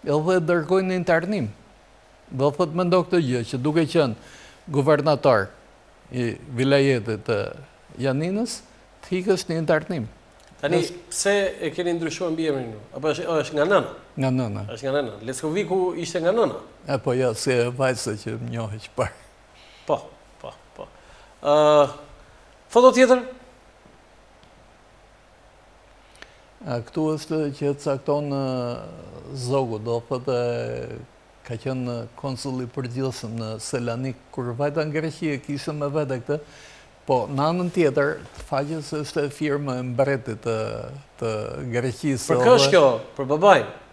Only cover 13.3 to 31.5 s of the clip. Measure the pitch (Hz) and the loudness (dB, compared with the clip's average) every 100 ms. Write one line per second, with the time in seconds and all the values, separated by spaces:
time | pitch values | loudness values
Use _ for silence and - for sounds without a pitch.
13.3 | 160 143 151 160 196 117 - - - 131 | -2 -2 0 4 4 2 -10 -14 -2 0
14.3 | 127 120 101 101 117 135 143 127 101 110 | 0 -2 -4 -8 -8 -2 -2 -2 -8 -10
15.3 | 131 156 170 175 185 180 165 165 185 165 | -6 -4 -2 -2 0 0 -2 -4 0 0
16.3 | 220 202 - - - - 135 - 127 127 | 2 0 -2 -14 -18 -4 -2 0 2 0
17.3 | 110 - 127 120 123 131 120 - 104 - | 0 0 2 2 2 0 0 -4 -6 -6
18.3 | 113 120 117 110 107 - - 117 - - | -8 -8 -6 -6 -8 -10 -4 -4 -4 -20
19.3 | - - - - - - 147 - - - | -20 -20 -20 -20 -20 -4 -4 -4 -20 -20
20.3 | - - - - - - - - - - | -18 -18 -18 -20 -18 -18 -18 -20 -20 -20
21.3 | - 143 147 151 151 139 - - - - | -6 2 4 6 6 4 0 -20 -20 -20
22.3 | - - - _ 233 254 240 254 254 240 | -20 -20 -20 _ 8 8 8 6 6 2
23.3 | - - - - _ - - - - - | -14 -20 -20 -20 _ -20 -20 -20 -20 -20
24.3 | _ - - - - _ - - _ _ | _ -20 -20 -20 -20 _ -20 -20 _ _
25.3 | - - _ - - _ - - - - | -20 -20 _ -20 -20 _ -20 -20 -20 -20
26.3 | - - - 185 120 113 - 156 156 - | -20 -20 -16 -6 -6 -4 -2 -2 -2 -4
27.3 | 156 147 139 143 143 156 135 - 147 147 | -4 -4 -2 -4 -2 -2 -4 0 -2 -2
28.3 | 139 131 127 120 120 104 - - - - | -4 -2 -4 -4 -8 -10 -16 -18 -18 -14
29.3 | 135 120 139 123 110 110 117 113 127 123 | -8 0 0 0 -4 -2 -4 -4 -6 -2
30.3 | 123 120 120 117 120 120 117 - - _ | -2 -2 -2 -4 -8 -8 -12 -16 -20 _
31.3 | _ - | _ -12